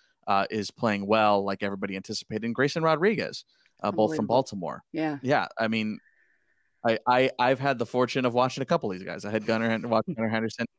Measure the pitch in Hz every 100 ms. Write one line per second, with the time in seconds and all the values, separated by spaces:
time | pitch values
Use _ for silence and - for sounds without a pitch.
0 | _ _ - 98 98 110 98 - 117 101
1 | 98 110 107 101 98 95 101 98 98 95
2 | - 107 - 110 117 117 139 170 160 156
3 | 196 175 90 - - _ _ _ 104 104
4 | 110 156 104 123 135 101 80 - - -
5 | 156 143 127 139 90 - 110 113 107 -
6 | _ _ _ _ _ _ _ _ 117 113
7 | - 127 131 - 123 131 139 123 117 123
8 | 123 135 123 120 127 139 135 170 107 92
9 | 92 85 98 110 107 113 113 113 120 110
10 | 143 127 110 113 113 - 117